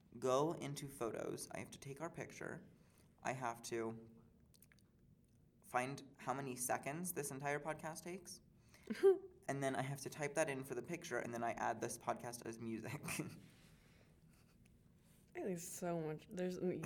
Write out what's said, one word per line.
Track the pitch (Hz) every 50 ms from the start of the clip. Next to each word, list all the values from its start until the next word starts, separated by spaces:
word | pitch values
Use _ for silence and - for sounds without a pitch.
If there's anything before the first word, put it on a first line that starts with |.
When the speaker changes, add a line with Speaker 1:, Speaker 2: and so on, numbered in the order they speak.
| - - - 120
Speaker 1:
go | 123 131 127 135 151 160 175 -
into | 135 139 147 - - 135
Photos. | - - 120 110 - - - - - - - - -
I | -
have | 107 -
to | - -
take | - 139 135 -
our | 156 170
picture. | 175 - 120 - - - - - - 175 - - - - - - - - - - - - -
I | 120
have | 127 131 131 117 117 113 -
to | - 117 117 113 117 113 113 - - - - - - - - - - - - - - - - - - - - - - - - - - - - - - - - - -
find | - 123 123 131 139 131 - - - -
how | - 135 127
many | 139 139 135 123
seconds | 120 - - 113 117 - 135 143 165 180 180
this | - - 147 -
entire | 139 131 147 143 143 147
podcast | 147 160 151 151 - 160 160 175 -
takes. | 175 175 196 - - - - - - - - - - - - - -
Speaker 2:
<laughs> | 220 - - 392 381 381 - - - - - -
Speaker 1:
And | 139 139
then | 139 135 131
I | -
have | 127 139 143 -
to | - 127
type | - - 151 143 147
that | 160 156 143
in | 139 131
for | 131 135 135
the | 120
picture, | 120 - 170 151 135 - 120 120
and | 113 120 120
then | 117
I | 117 117 - 120
add | 113 117 117 107
this | 113 120 120 -
podcast | - - 120 117 - 120 117 - -
as | 117 113 117
music. | 120 113 113 104 - 113 - 147 - - - -
<laughs> | 151 - - - - - - - - - - - - - - - - - - - - - - - - - - - - - - - - - - - - - - - - - -
Speaker 2:
There's | 349 339 214 180 165 170
so | - - - 185 175 170 170 160
much. | 156 156 151 - -
There's | - 180 180 185 185 -
an | - 185 - - 160